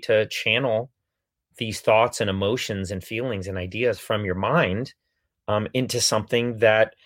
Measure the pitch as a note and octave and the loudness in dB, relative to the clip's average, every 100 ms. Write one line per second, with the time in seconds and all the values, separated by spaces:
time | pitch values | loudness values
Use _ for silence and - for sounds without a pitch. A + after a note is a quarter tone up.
0 | - A2 G#2 - A2+ A2+ C3+ A2 B2+ _ | 2 2 2 -2 0 2 2 -2 -4 _
1 | _ _ _ _ _ - A2+ G#2 - A2 | _ _ _ _ _ -8 -6 -2 4 4
2 | A#2+ - G#2 G2 G2 B2+ - G2+ F#2+ F#2+ | 4 0 -2 0 0 -2 -4 -6 -6 -8
3 | - A2+ B2+ G2+ F#2+ F#2+ F2+ G#2+ A#2+ G#2 | -8 -6 -6 -6 -6 -8 -8 -2 -2 -2
4 | - A2 G2+ F2+ G2+ D#3 A2+ G2 C3+ - | -4 -4 -2 -2 0 2 2 -2 -6 -12
5 | _ _ _ _ - G#2 A2 B2+ B2+ B2 | _ _ _ _ -2 -2 0 -2 -2 -2
6 | - A2+ A#2 A#2+ A#2+ A2+ A2 A2 A2 - | 0 0 0 -2 -2 2 4 6 4 0